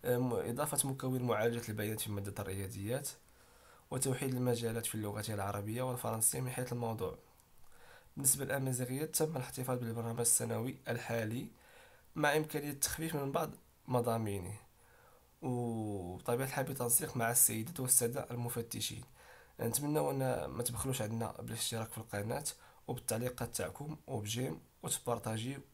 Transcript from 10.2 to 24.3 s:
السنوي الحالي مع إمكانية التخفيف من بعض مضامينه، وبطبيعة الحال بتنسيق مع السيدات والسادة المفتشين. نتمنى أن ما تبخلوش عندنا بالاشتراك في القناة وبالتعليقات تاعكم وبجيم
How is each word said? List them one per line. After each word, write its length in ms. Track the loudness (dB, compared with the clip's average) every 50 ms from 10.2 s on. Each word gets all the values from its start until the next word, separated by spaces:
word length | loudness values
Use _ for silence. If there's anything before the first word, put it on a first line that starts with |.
السنوي 560 | 6 6 6 6 4 2 0 0 -2 -2 -4 -6 -4 -4
الحالي 600 | -4 -2 -2 -2 0 0 0 0 -2 -2 -4 -6 -12 -16 -20 -20 -20 -20 -20 -20 -20 -20 -20 -10 -2
مع 220 | 2 4 4 6
إمكانية 340 | 4 2 2 -2 -4 -2 -4
التخفيف 460 | -2 0 0 0 0 -2 -2 -2 0
من 160 | 0 0 2
بعض 180 | 2 0 0 0 -4 -12 -18 -20 -20 -18 -4 2
مضامينه، 680 | 2 4 4 4 2 2 2 0 0 -2 -4 -6 -8 -10 -14 -20 -20 -20 -20 -20 -20 -20 -20 -20 -20 -20 -20 -20 -18 -6
وبطبيعة 1040 | -4 -2 0 0 0 0 0 0 -2 -2 -2 -2 -4 -4 -6 -4 0 0 2 2 2
الحال 180 | 0 0 -2 -2
بتنسيق 520 | -2 -2 -2 2 4 4 4 4 2 0
مع 140 | 2 2 4
السيدات 500 | 8 8 6 6 6 0 -2 -4 -4 -4
والسادة 460 | 4 6 6 6 6 4 0 -2 -6 -4
المفتشين. 760 | -4 -4 -4 -2 -2 -4 -4 -4 -4 -4 -4 -4 -4 -6 -12 -14 -18 -20 -20 -20 -20 -20 -20 -20 -6 -2
نتمنى 500 | -2 0 0 0 0 2 2 2 2 2
أن 340 | 2 2 2 2 2 0 -2
ما 180 | -4 -2 -2
تبخلوش 400 | -2 -2 -2 -2 -2 -2 0 0
عندنا 300 | 0 -2 -2 -2 -2 -4 -4 -8
بالاشتراك 500 | -8 -6 -4 -2 -2 -2 -2 -2 -4 -4
في 60 | -6 -10
القناة 460 | -8 -6 -4 -4 -2 -2 -2 -2 -2 -4 -6 -8 -16 -20 -20 -16 -6 -6
وبالتعليقات 680 | -6 -4 -2 -2 -2 0 0 -2 -2 -4 -6 -4 -2
تاعكم 400 | -2 -4 -4 -4 -8 -8 -8 -8 -10 -8
وبجيم 540 | -6 -4 -4 -2 -2